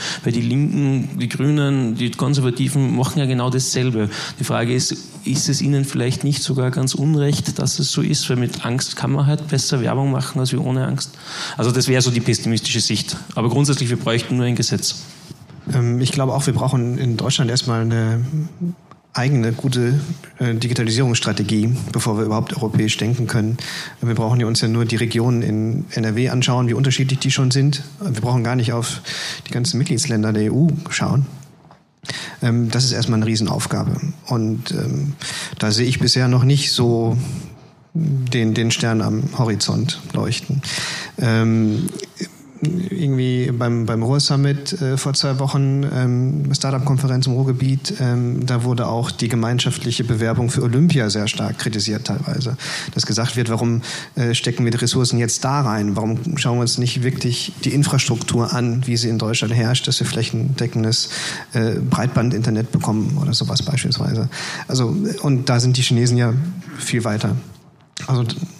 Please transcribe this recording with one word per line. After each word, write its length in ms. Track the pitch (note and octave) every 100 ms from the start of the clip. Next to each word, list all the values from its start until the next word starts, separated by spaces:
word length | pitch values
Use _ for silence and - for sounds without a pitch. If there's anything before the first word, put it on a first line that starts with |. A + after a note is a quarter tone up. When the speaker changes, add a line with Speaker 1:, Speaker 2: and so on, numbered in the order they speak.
| - -
Speaker 1:
weil 100 | B2+
die 80 | A#2
Linken, 800 | A#2 B2+ D3 C#3+ C#3 C3+ A2+ -
die 100 | B2+
Grünen, 640 | - C3+ D3+ C#3 C#3 A#2+
die 160 | A2 A#2
Konservativen 840 | - C3 C#3+ B2+ A#2+ C3 C#3+ C3 A#2
machen 240 | C3 D#3
ja 80 | C3+
genau 240 | B2+ B2
dasselbe. 580 | B2+ B2+ C3 B2+ A2 G#2 - - -
Die 40 |
Frage 300 | B2+ A#2 A#2
ist, 220 | B2 - - - -
ist 260 | - C3+ -
es 120 | C#3
ihnen 240 | C#3 C#3 C3+
vielleicht 380 | - B2 B2+
nicht 180 | C#3 C#3
sogar 300 | - C3 B2+
ganz 240 | B2+ C3 -
unrecht, 640 | C#3+ D3+ C#3+ D3 - -
dass 180 | C3+ -
es 140 | C3+
so 100 | -
ist, 260 | - D3+ -
weil 60 | B2
mit 280 | A#2+ - A#2
Angst 300 | B2+ - -
kann 160 | B2+
man 160 | C#3 C#3+
halt 220 | D3+ D3+
besser 300 | C3+ - C#3
Werbung 280 | A2+ A#2+ C#3
machen 300 | C3 C3 -
als 120 | C3
wie 60 | B2
ohne 300 | B2+ B2+ B2+
Angst. 240 | C3+ - - - - - -
Also 120 | A2+
das 180 | B2+ B2+
wäre 140 | C3
so 80 | B2+
die 120 | A#2
pessimistische 600 | A2 A2+ A2 A2 - A#2
Sicht. 360 | - G#2+ - - - -
Aber 140 | A2+
grundsätzlich, 400 | A#2+ C#3+ C#3 A#2+
wir 80 | A#2+
bräuchten 380 | - A#2 - B2+
nur 100 | B2
ein 80 | A2+
Gesetz. 480 | G#2+ G2+ - - - - - - - - -
Speaker 2:
Ähm, 300 | C3 A#2+ A#2+
ich 100 | B2+
glaube 220 | - C3
auch, 140 | C3 C#3+
wir 80 | A2+
brauchen 420 | B2+ B2+ A#2+ B2
in 200 | C3 A2
Deutschland 340 | A2+ - A#2+
erstmal 300 | A#2+ - A2+
eine 440 | A2+ A#2 A2+ A#2 B2+ D3+ D#3 - F3 F3 - - _ -
eigene 360 | B2+ C#3+ A2+
gute, 500 | A#2 C#3 B2 A#2+ C#3+ - - - -
äh, 160 | B2 A2+
Digitalisierungsstrategie, 1120 | A#2+ B2 A2+ A2 C3 A2 - G#2 G#2 G#2+ A2 B2 -
bevor 260 | A2+ A#2+ G#2+
wir 80 | G#2+
überhaupt 320 | G#2+ - -
europäisch 400 | A2 A2+ G#2+ -
denken 300 | G#2+ A#2+ A2+
können. 300 | A#2 G#2+ B2 - - - -
Wir 140 | A#2+ A2+
brauchen 240 | A2+ B2
ja 80 | A2+
uns 140 | A2+
ja 60 | A2+
nur 180 | A2+ A2+
die 100 | A2+
Regionen 480 | A#2 A#2 A#2+ A#2+
in 420 | A#2 G#2+ A2 B2 E3
N 120 | -
R 120 | A2 A2
W 140 | B2+
anschauen, 380 | B2 B2+ B2 A#2+
wie 60 |
unterschiedlich 460 | A#2 C3+ B2+ C3 C3
die 100 | C3+
schon 220 | C3+ C3
sind. 320 | B2+ C#3 C#3+ - -
Wir 200 | G3+ A2
brauchen 220 | A#2+ B2
gar 120 | A#2 B2
nicht 180 | A#2
auf 300 | A#2+ A2+ - - - - - -
die 40 |
ganzen 260 | B2 B2 A#2
Mitgliedsländer 560 | - - - A2 A2
der 120 | G#2+ G#2+
E 40 |
U 200 | B2+ E3 - -
schauen. 380 | - G2 B2+ C#3 - - - - - _ _ - - - -
Ähm, 300 | B2 A#2 A#2
das 140 | A#2 B2+
ist 60 |
erstmal 280 | A2 A#2 A2+
eine 80 | A2
Riesenaufgabe. 760 | A2 G2+ - - G#2 G#2 - - - -
Und, 460 | A#2+ A2 A2+ B2
ähm, 420 | - A2 C3 C#3+ C#3 - - - -
da 100 | A2
sehe 160 | G#2 B2
ich 140 | B2+
bisher 280 | B2 B2 B2+
noch 160 | B2
nicht 280 | C3 C#3+ C#3
so 440 | - A#2+ A#2 A2+ A#2+ - - - - - - -
den, 600 | E3 D#3+ C#3 B2+ A#2+ A2 A2
den 160 | A2+
Stern 320 | - A#2+ A2
am 180 | G#2+ G#2+ C3+ -
Horizont 640 | A#2+ G2+ - G#2+ B2+ - -
leuchten. 500 | - G#2 A#2+ - C#3 - - - - - -
Ähm, 720 | A#2 A2+ A2+ A2+ A2 G#2+ F3+ - - - - - - - D#3 F3+ F#3
irgendwie 640 | F#3+ D3 C3 B2+ B2+ B2
beim, 340 | A#2+ A#2+ A#2 A2+
beim 180 | A2+
Ruhr-Summit, 800 | A2+ C#3+ C#3 C#3 C#3 C#3+ - F#3
äh, 160 | C3+ C3+
vor 160 | D3
zwei 260 | C#3 C#3+ C3
Wochen, 440 | C3+ C#3 C3+ C#3 C#3
ähm, 600 | B2+ B2+ B2 B2+ D3 C#3+
Startup-Konferenz 720 | C#3 C3+ C3 C#3 C3 C3+ B2+ C3
im 60 |
Ruhrgebiet, 640 | B2 C3+ B2 C3 C3+ - G3+
ähm, 460 | B2+ A#2+ A#2+ B2+ B2
da 180 | B2
wurde 240 | B2 A#2+ A2+
auch 240 | A2+ -
die 160 | - A#2
gemeinschaftliche 760 | A#2+ A2+ B2 C3 - B2 A#2+
Bewerbung 460 | A#2 A2 A2+ A2+ A#2+
für 140 | C#3
Olympia 460 | B2 A#2+ E3+ D3 A2
sehr 180 | G#2+ G#2
stark 320 | - G#2+ -
kritisiert 480 | B2+ G#2+ A2 G#2 -
teilweise. 500 | G2+ - - B2 B2 - - -
Dass 120 | - -
gesagt 300 | G#2+ A#2+ A#2+
wird, 140 | A2
warum, 320 | A2+ A#2+ A#2 - - - -
äh, 180 | A#2+
stecken 300 | A2+ - A#2
wir 80 | A#2+
die 60 | A#2
Ressourcen 420 | A#2+ C3+ A#2+ A#2
jetzt 240 | A#2 -
da 180 | C3 C#3+
rein? 340 | C3 G#2+ G#2 G2+
Warum 420 | A2 A2+ - D3+
schauen 200 | B2+ A#2+
wir 40 |
uns 160 | A#2 -
nicht 260 | B2 C3
wirklich 500 | B2 - C3 A#2 - -
die 100 | B2+
Infrastruktur 800 | C3+ D3 C3+ - A#2+ - A#2+ A2+
an, 320 | B2 A#2+ A#2 C3
wie 120 | A#2
sie 120 | A#2
in 80 | A2+
Deutschland 360 | G#2+ A2+ A2
herrscht, 340 | A#2 A2+ C3 -
dass 120 | -
wir 80 | A#2+
flächendeckend-, 1000 | A2+ A#2+ A2+ B2 C3+ A#2 A2+ A2 A2 - - - - -
äh, 260 | A#2+ A2+ G#2 B2+
Breitband-Internet 840 | - B2 C3+ A#2+ G#2+ A#2+ A2 A#2+
bekommen 460 | - - A2 G#2 C#3+
oder 120 | -
sowas 280 | A2+ A#2+ A#2
beispielsweise. 680 | - C3+ - C3 - A2+ B2 - - - -
Also, 280 | B2+ A#2 E3+ G#3+ -
und 280 | D3 C3 B2
da 100 | A#2+
sind 180 | B2 B2
die 40 |
Chinesen 360 | B2 A#2+ A#2+ B2
ja 160 | A#2+ B2 E3+ F#3 - D3
viel 260 | - B2
weiter. 320 | A2+ G#2+ G#2+ A#2+ - - - - _ - -
Also, 180 | B2+ A2+ - - -